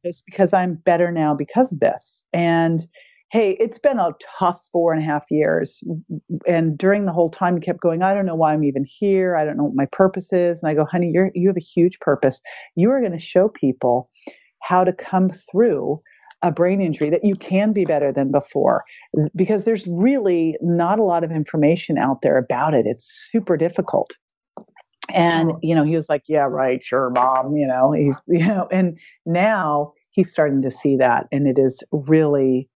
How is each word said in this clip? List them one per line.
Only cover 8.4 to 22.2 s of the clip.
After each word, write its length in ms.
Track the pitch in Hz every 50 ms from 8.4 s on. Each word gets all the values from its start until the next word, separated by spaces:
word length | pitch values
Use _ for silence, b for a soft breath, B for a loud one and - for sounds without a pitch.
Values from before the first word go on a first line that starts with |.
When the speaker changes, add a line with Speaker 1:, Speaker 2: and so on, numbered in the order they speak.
| 160 151 151
Speaker 1:
I'm 100 | 156 151
even 220 | 143 135 135 143
here. 480 | - - - 208 196 196 190 185 185 175
I 100 | 160 151
don't 120 | 151 147
know 80 | - 147
what 100 | 143 -
my 120 | 135 139
purpose 440 | - - - 190 190 190 190 180 -
is." 300 | 196 180 175 175 170 165
And 80 | 170 156
I 60 | 151
go, 100 | 151 151
"Honey, 240 | 151 - 180 175 170
you're, 200 | 160 175 190 190 -
you 140 | 180 175
have 100 | 196 190
a 20 | 180
huge 400 | 165 - - 180 170 180 185 _
purpose. 400 | - 156 143 - - 135 127 - B B B B B B B
You 160 | 170 180 226
are 100 | 269 277
gonna 180 | 240 190 170 160
show 300 | - - - 180 190 214
people 600 | - - - 135 127 _ - 123 120 120 - _ B B B B B B B B B _
how 220 | - - 180 180 185
to 80 | 185
come 380 | 190 - - - - 185 185 185
through 720 | 170 - _ - - 185 240 240 156 139 - - 147 156 b b b b b b b b
a 100 | - 175
brain 300 | 151 - 170 180 196 196
injury, 280 | 190 165 147 - 151 151
that 140 | 160 165 -
you 120 | 208 196
can 360 | 190 - - 185 190 208 220 208
be 120 | 202 180
better 260 | - 160 147 147 135
than 180 | 127 143 135 139
before, 520 | 139 143 139 _ - 139 147 - 120 - - B B B B B - 156 151 151 -
because 300 | 165 190 - 214 202 -
there's 220 | 226 226 196 -
really 680 | 180 170 170 196 254 285 269 214 196 175 170 160 160 156 -
not 380 | - 175 170 170 170 175 202 214
a 40 | 220
lot 200 | 185 170 170 165
of 80 | 160
information 680 | 165 156 147 - - 156 147 147 170 185 - - 156
out 240 | - - 135 135 -